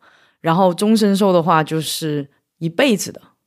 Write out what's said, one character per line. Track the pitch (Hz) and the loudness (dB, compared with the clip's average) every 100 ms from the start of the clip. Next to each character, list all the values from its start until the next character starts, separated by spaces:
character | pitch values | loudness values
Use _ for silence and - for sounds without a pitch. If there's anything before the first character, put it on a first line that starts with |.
| _ _ _ _ | _ _ _ _
然 | 160 165 | -2 2
后 | 190 | 2
终 | 170 208 220 | 2 0 2
身 | 208 196 | 2 2
寿 | 202 | 2
的 | 180 | 2
话， | 160 160 | 2 0
就 | 151 160 | 0 -4
是 | 151 - 156 147 139 _ _ - | -6 -8 -6 -6 -8 _ _ -10
一 | 165 | -8
辈 | 170 285 202 | 0 0 0
子 | - | -4
的。 | - _ _ | -14 _ _